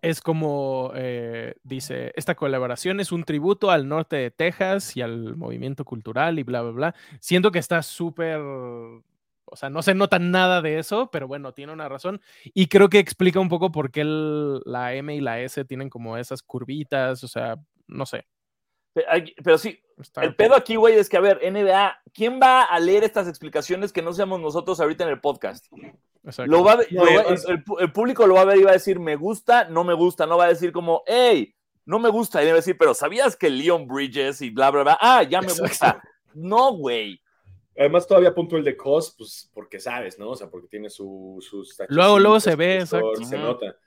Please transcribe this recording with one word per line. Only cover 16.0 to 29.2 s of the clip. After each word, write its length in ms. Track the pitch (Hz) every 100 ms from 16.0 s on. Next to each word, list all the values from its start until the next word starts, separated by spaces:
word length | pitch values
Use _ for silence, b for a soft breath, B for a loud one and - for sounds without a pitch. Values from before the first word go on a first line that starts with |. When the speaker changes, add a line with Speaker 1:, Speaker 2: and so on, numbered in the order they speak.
| 113 113
Speaker 1:
esas 260 | 123 131
curvitas, 800 | _ 127 123 143 143 139 131 127
o 40 | 127
sea, 300 | 120 120 113 151 _ _
no 180 | 131 135
sé. 220 | 120 - _ _ _ _ _ _
Speaker 2:
Pe-, 120 | - 165
hay-, 240 | 170 160 -
pero 140 | 139 160
sí, 220 | 214 - _ _
Speaker 1:
Está 220 | - -
Speaker 2:
el 100 | -
Speaker 1:
ok. 40 | -
Speaker 2:
pedo 200 | 214 262
aquí, 200 | 262 226
güey, 200 | 226 220
es 140 | 202
que, 80 | 190
a 40 |
ver, 180 | 196 180
N 220 | 170 196
B 100 | 202
A, 240 | 190 196 - _
¿quién 260 | - 220 254
va 220 | 262 254
a 160 | 240 170
leer 240 | 170 202
estas 240 | 214 214 180
explicaciones 640 | 160 156 151 143 180 202
que 120 | 185
no 100 | 165
seamos 260 | 175 190 185
nosotros 400 | 160 156 175 170
ahorita 240 | 156 156 170
en 40 |
el 100 | 135
podcast? 460 | 147 123 95 - _ - - _ _ _
Speaker 1:
Exacto. 280 | - 123 127
Speaker 2:
Lo 120 | 165
va 80 | 190
a 40 | 233
ver, 100 | 226
Speaker 3:
No, 140 | 180 175
Speaker 2:
lo 60 |
Speaker 3:
y 40 | 165
Speaker 2:
va, 60 |
Speaker 3:
además 240 | 196 180 185
Speaker 2:
el, 60 | 170
el 60 |
pu-, 160 | 202 202
el 100 | 180
público 340 | 196 240 262 214
lo 80 |
va 80 | 185
a 40 | 196
ver 120 | 196
y 60 |
va 80 | 196
a 20 |
decir, 260 | 185 196 180
"Me 160 | 165
gusta", 540 | 147